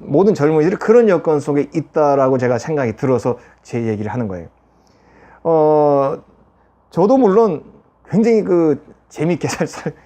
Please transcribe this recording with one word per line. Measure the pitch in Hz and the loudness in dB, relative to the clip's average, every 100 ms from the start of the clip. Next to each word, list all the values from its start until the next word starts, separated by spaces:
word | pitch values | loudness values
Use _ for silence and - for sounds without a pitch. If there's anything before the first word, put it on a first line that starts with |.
모든 | - 143 202 | -2 2 2
젊은이들이 | 156 147 156 151 196 | 2 0 2 0 -2
그런 | - 233 226 | 2 4 4
여건 | 170 165 151 | 2 0 -2
속에 | 139 147 139 | -2 -2 -2
있다라고 | 160 143 165 147 139 131 131 | -6 -6 -2 2 2 2 0
제가 | 123 120 | 0 -2
생각이 | - 156 123 107 | -4 -4 -4 -4
들어서 | 131 123 127 117 - _ | -2 -2 -2 -6 -10 _
제 | - 120 113 | -12 -6 -6
얘기를 | 107 107 | -6 -6
하는 | 117 110 | -8 -8
거예요. | 90 82 _ _ _ _ _ _ _ - - | -10 -14 _ _ _ _ _ _ _ -20 -10
어, | 165 160 156 151 147 139 139 - - _ _ _ _ _ _ | -2 2 2 2 2 2 0 -4 -14 _ _ _ _ _ _
저도 | - 202 269 | -2 2 4
물론 | 226 196 226 151 - - _ _ - | 4 4 2 -2 -10 -20 _ _ -4
굉장히 | 190 226 226 | 0 2 2
그 | 180 180 160 143 - - _ | 2 0 2 0 -6 -20 _
재밌게 | - 156 175 143 | -6 -4 -2 -4
살, | - 160 | -6 -8
살, | - 165 - | -8 -14 -14